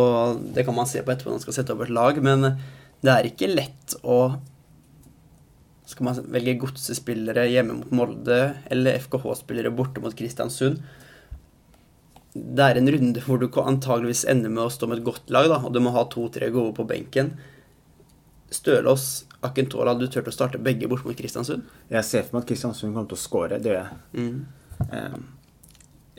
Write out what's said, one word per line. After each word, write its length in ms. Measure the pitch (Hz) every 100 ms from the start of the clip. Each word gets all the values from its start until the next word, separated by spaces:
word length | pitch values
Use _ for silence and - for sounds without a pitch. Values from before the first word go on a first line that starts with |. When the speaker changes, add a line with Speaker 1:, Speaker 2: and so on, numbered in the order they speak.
| 123 117 120 117 104
Speaker 1:
det 100 | 131
kan 100 | 127
man 120 | 120 123
se 140 | 123
på 80 | 127
etterpå 160 | 127 120
når 120 | 117
man 20 |
skal 160 | - 131
sette 180 | 131
opp 80 | 113
et 80 | 120
lag, 300 | 117 123 147
men 200 | 135 139 135 135 - - - _
det 80 | 135
er 160 | 120 -
ikke 220 | - 190
lett 460 | 170 135 - - -
å, 320 | 123 123 131 135 - - _ - _ - - - _ - _ _ _ _ -
skal 160 | - 123
man 140 | 123 -
velge 240 | 127 123 123
godsespillere 880 | 131 - - 123 - 113 110 117 120
hjemme 300 | 123 113 120
mot 100 | 117
Molde, 480 | 123 117 113 120 123 139 143 -
eller 240 | 127 131 127
F 80 | -
K 80 | 131
H-spillere 540 | 131 117 - 117 113
borte 280 | 117 135 -
mot 120 | 117
Kristiansund. 640 | 110 117 - 120 - 131 165 - - - - - - - _ _ _ _ _ _ - _
Det 320 | 113 113 123
er 160 | 143 131
en 120 | 131
runde 280 | 147 123 120
hvor 160 | - 127
du 60 | 123
ko-, 140 | 143 127
antageligvis 560 | 135 131 117 120 120 -
ender 220 | 131 110
med 80 | 113 117
å 20 |
stå 160 | 131 117
med 140 | 117
et 60 | 120
godt 240 | - -
lag, 140 | 127 160
da, 80 | 151 127
og 60 |
du 60 | 123
må 80 | 123 120
ha 80 | 123
to-tre 400 | - 117 117 117
gode 220 | 123 113 110
på 80 | 113
benken. 460 | - - 131 143 - - - - _ _ _ _ _ _ _ -
Stølås, 540 | - - 127 117 135 - - - -
Akintola, 500 | 127 135 131 117 120
hadde 120 | 120 127
du 60 |
turt 140 | 131 113
å 40 |
starte 260 | - 127 131
begge 240 | 117 117 120
bort 120 | 131 123
mot 100 | 117
Kristiansund? 480 | 117 - 127 170 - - -
Speaker 2:
Jeg 160 | 113 107
ser 160 | 113
for 140 | - 120
meg 60 |
at 60 | 120
Kristiansund 420 | 117 120 107 107
kommer 160 | 110 107
til 80 | 92
å 20 |
score, 380 | - 101 82 101
det 140 | 110
gjør 80 | 92
jeg. 200 | 92 - -
Speaker 1:
Mm. 760 | - 120 127 135 - - - -
Speaker 2:
Ehm, 320 | 55 53 - - - _ _ - - - - _